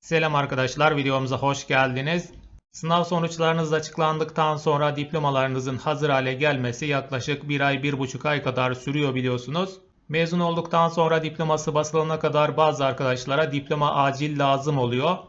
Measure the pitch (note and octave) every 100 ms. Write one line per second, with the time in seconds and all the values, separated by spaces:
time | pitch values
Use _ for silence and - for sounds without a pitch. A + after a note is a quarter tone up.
0 | - E3 D#3 D3 C#3 C3 C3 D3 D3+ D3+
1 | C#3 C3+ C3 C3 C#3 C#3 - C3+ C3 B2+
2 | C#3 F3 F3 - - - _ - D#3+ E3+
3 | E3+ F3 E3 E3 E3 E3 D#3+ D#3 D#3 -
4 | D#3 D#3 D#3 D#3+ D#3 D3+ D#3+ C#3+ D3 C#3+
5 | D3 D#3+ C#3+ C3+ C3 C3 C3 B2+ - D3
6 | D3+ C3+ C3 C3 D3+ C#3 B2 A#2+ D#3 C#3
7 | C3 C3 A#2 C#3+ D3 C#3+ C#3 C#3 C#3+ C#3
8 | C3+ B2+ D3+ D3 C3 A#2+ B2+ B2 C#3+ C#3+
9 | D3 B2+ B2+ B2 B2 D3+ F#3+ - _ _
10 | _ D3+ E3 F3 F3 E3 E3 E3+ E3 E3
11 | D#3+ D#3+ D#3 D3+ D#3+ D#3 D#3 D3+ D3+ D#3+
12 | D#3 D#3 D#3 C#3+ D3+ D3 D#3 C3+ C3+ B2+
13 | C3+ B2+ B2+ C#3 D#3 C#3+ C#3 D3+ D3 C#3+
14 | C#3 C3 D3+ D3 C#3 C#3 C#3+ C#3+ B2 B2
15 | D3 F#3